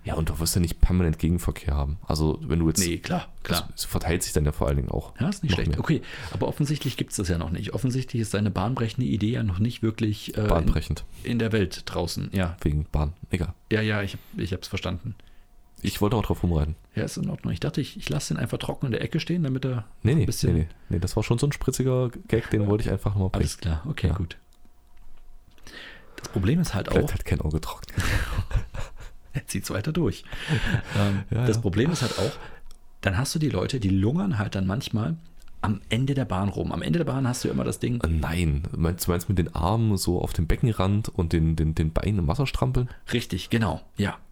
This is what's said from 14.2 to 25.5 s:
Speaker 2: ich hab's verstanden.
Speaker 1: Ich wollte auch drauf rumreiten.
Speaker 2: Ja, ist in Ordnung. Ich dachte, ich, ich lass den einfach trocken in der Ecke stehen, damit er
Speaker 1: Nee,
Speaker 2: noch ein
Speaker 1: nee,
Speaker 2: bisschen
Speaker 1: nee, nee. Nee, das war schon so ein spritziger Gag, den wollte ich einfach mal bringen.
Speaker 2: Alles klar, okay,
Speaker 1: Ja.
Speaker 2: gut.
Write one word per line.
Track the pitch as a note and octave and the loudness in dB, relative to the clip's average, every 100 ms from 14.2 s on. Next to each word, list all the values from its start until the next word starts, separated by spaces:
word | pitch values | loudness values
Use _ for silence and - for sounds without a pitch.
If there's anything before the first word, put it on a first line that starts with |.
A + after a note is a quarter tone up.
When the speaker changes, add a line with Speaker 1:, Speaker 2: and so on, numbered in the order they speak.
| - G#3+ | -10 -6
Speaker 2:
ich | F#2+ | -4
hab's | F2+ - | -4 -4
verstanden. | F#2+ F2 F2+ A#2 G#2+ - - - - - - | -4 -4 -4 -6 -10 -16 -20 -20 -20 -20 -4
Speaker 1:
Ich | G2 - | -4 2
wollte | G2+ A2 | 2 2
auch | |
drauf | - E2+ | 2 0
rumreiten. | F2+ E2 D2 D#2+ - - | 2 2 2 -2 -8 -4
Speaker 2:
Ja, | |
ist | - - | -4 -2
in | - | -4
Ordnung. | - - | -4 -4
Ich | - | -2
dachte, | C#3 D#3+ | -2 -2
ich, | C3+ - | -4 -6
ich | - | -4
lass | D3 - | -4 -2
den | - | -4
einfach | B2+ - | -2 -4
trocken | - - C#3 | -4 -4 -2
in | |
der | C3 | -2
Ecke | C#3+ D#3+ | -2 -4
stehen, | - F3 | -2 0
damit | D3 C3 C3 | 0 0 -2
er | B2+ - - | -4 -6 0
Speaker 1:
Nee, | G#2 | 2
Speaker 2:
noch | |
ein | D#3+ | 4
Speaker 1:
nee, | G2 | 2
Speaker 2:
bisschen | A2+ F2+ | 2 2
Speaker 1:
nee, | E2+ | 4
nee. | D#2+ - - | 0 -4 -4
Nee, | F2 | -2
das | F2+ - | 0 0
war | |
schon | G#2 A#2 | 2 2
so | C#3+ | 2
ein | |
spritziger | - - B2 B2+ B2+ B2+ - - | 0 -2 0 2 2 0 -4 0
Gag, | A2 - | 0 2
den | A2 G#2 | 2 4
wollte | G#2 | 2
ich | - | 2
einfach | G2 G2+ G2 | 0 0 0
mal | F#2 | 0
bringen. | G2 D#2 | 2 0
Speaker 2:
Alles | - | -2
klar, | F2 D#2+ - | -2 -2 -2
okay, | - E2 | -2 0
Speaker 1:
Ja. | |
Speaker 2:
gut. | D#2 E2+ - - - - - - - - - - - - | 0 -4 -8 -18 -20 -20 -20 -20 -16 -14 -14 -14 -20 -20